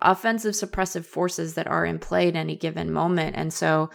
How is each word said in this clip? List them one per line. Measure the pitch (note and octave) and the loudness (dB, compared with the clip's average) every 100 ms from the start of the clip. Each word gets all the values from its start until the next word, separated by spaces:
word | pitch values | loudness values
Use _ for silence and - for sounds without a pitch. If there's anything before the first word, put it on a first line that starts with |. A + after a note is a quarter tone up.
offensive | F3+ F#3+ A3+ A3+ A3 | 2 4 2 0 -2
suppressive | G#3 F#3 - F#3 E3+ E3 | -4 -4 -2 -2 -4 -6
forces | E3 F3+ - E3 E3 | -2 -2 -2 -4 -4
that | E3 | -2
are | E3 E3 | 0 0
in | E3 | -2
play | - F3+ F3 | 0 2 4
at | E3+ | 2
any | D#3+ D#3 | -2 -4
given | E3 E3 E3 | -4 -4 -2
moment. | D#3+ E3+ F3 D#3 - | 0 2 2 0 -2
And | D#3 | -4
so | - D#3+ D#3 D#3+ | 0 2 2 2